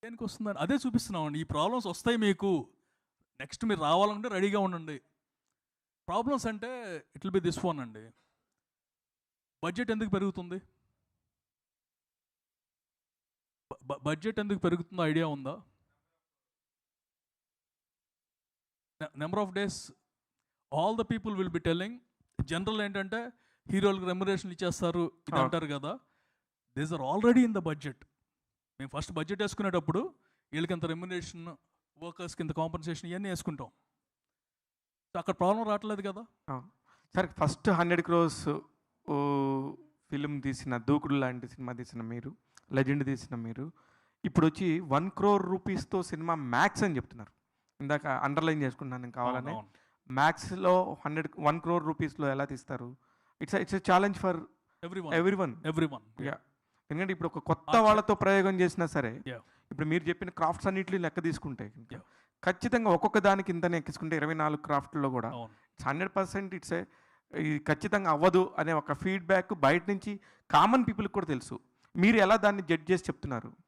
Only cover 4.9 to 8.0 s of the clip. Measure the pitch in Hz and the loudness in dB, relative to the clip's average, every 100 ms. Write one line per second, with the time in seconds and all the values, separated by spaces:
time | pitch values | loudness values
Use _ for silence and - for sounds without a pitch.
4.9 | 143 _ _ _ _ _ _ _ _ _ | -14 _ _ _ _ _ _ _ _ _
5.9 | _ - 185 233 277 226 214 226 254 226 | _ -4 -2 0 0 -2 -6 -8 -10 -10
6.9 | 165 - - 190 190 175 160 185 156 123 | -12 -12 -8 0 2 2 0 -2 -2 -6
7.9 | 107 | -12